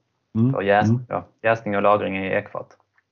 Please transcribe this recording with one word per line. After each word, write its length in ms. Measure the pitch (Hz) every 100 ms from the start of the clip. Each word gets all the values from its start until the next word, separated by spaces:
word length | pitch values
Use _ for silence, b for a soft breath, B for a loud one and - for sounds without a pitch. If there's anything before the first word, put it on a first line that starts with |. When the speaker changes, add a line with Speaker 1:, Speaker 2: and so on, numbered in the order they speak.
| _ _ _ 110
Speaker 1:
Mm. 200 | 123 101
Speaker 2:
Och 80 |
jäs-, 260 | 98 101 107
Speaker 1:
Mm. 160 | 123 -
Speaker 2:
ja, 180 | 95 - _
jäsning 340 | 110 113 107 101
och 60 |
lagring 360 | 101 104 95 95
i 100 | 95
ekfat. 440 | 98 101 - - _ _ _ _